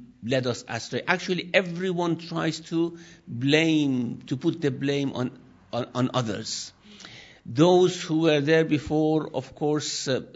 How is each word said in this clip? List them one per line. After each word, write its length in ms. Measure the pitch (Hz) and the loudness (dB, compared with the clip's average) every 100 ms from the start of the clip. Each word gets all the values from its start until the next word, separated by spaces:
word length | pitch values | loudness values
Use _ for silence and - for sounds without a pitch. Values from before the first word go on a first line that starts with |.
| - - | -12 -12
led 220 | 107 131 123 | -2 -2 0
us 180 | 113 - | -4 -6
astray. 340 | 117 - 123 - | -10 -6 -4 0
Actually, 440 | 180 - 180 180 | -2 0 -4 0
everyone 640 | 180 180 170 185 175 175 165 | 0 0 -2 -4 -2 0 -2
tries 440 | - 165 160 160 | -4 -4 -2 -4
to 380 | - 165 170 170 - - - | -4 -2 -2 -4 -18 -20 -12
blame, 920 | 120 135 151 160 156 143 127 117 127 - | -4 2 2 4 2 2 0 -4 -6 -6
to 100 | 135 | -4
put 240 | 165 165 | -2 -2
the 100 | 143 | -2
blame 420 | 131 139 143 139 | -2 -2 -2 -2
on, 260 | 110 127 - - - _ | -2 -6 -6 -20 -20 _
on, 140 | 120 - | -8 -6
on 160 | 123 127 | -2 0
others. 580 | 127 113 98 113 - - - - - - - - - - | 0 -2 -4 -8 -10 -12 -18 -20 -20 -20 -20 -20 -20 -4
Those 560 | 117 170 180 180 180 | 4 6 8 6 2
who 180 | - 160 | -2 2
were 180 | 160 151 | 4 4
there 240 | 143 160 | 4 4
before, 680 | 160 147 - 151 156 156 151 | 4 0 0 0 2 0 -2
of 220 | - 127 | -6 -8
course, 540 | - 147 151 139 - 143 | -4 0 0 -2 -6 -2
uh, 140 | 123 73 | -4 -4